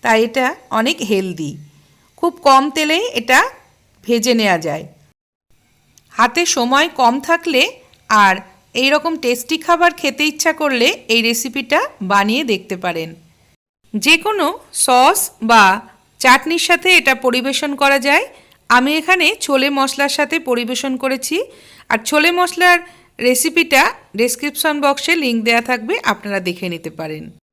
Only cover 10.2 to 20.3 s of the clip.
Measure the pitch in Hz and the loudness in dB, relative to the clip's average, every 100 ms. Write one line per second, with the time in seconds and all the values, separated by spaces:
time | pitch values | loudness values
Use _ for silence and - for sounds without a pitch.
10.2 | 302 302 330 320 302 254 247 415 - 226 | -4 0 -2 0 -2 0 0 -2 -2 0
11.2 | 233 233 269 269 269 302 539 - 185 202 | 0 -2 -6 -8 -2 0 -2 -6 -2 0
12.2 | 202 240 294 196 185 180 180 165 160 165 | 2 -2 -2 -4 -4 -8 -6 -8 -10 -14
13.2 | _ _ _ _ _ _ _ 214 277 330 | _ _ _ _ _ _ _ -4 0 0
14.2 | 359 427 311 381 _ - - 247 262 392 | 0 -2 -2 -4 _ -6 0 4 4 2
15.2 | - _ 226 226 196 196 - _ _ _ | -4 _ 2 6 6 4 -6 _ _ _
16.2 | 262 262 320 330 - 339 370 359 269 262 | 2 2 2 -4 0 0 4 2 4 0
17.2 | 254 247 254 269 294 277 277 277 262 302 | 0 0 -2 -4 -4 0 2 2 2 0
18.2 | 539 - _ _ _ 240 262 311 311 370 | 0 -12 _ _ _ 2 2 -2 0 2
19.2 | 330 453 - 277 269 277 269 269 277 277 | 2 -2 -2 0 0 0 -2 -2 -2 0
20.2 | 294 | -2